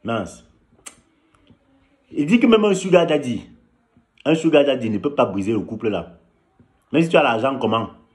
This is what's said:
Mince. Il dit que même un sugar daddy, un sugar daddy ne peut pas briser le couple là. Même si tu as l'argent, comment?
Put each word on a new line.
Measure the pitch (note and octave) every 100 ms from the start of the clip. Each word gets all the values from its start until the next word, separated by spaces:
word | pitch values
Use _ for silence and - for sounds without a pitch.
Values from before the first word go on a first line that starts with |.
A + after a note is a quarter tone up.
Mince. | G#2+ A2+ F2+ - _ _ _ _ - _ _ _ _ _ _ _ _ _ _ _ _
Il | - D3
dit | A#3
que | A#3
même | A3
un | G#3
sugar | F#3 F#3+ F3 E3
daddy, | D3 B2+ G#2 - - _ _ _ _ _ _
un | C#3
sugar | D#3+ D#3+ D3
daddy | C#3 B2+ A2+
ne | G#2
peut | A#2
pas | - A#2
briser | G2 F#2+
le | A2+
couple | F2 G#2+ A2
là. | F#2+ - - _ _ _ _ _ _ _
Même | C#3
si | E3
tu | E3+
as |
l'argent, | C#3+ A2+ B2+ C3
comment? | A2+ A2+ G#2+ - _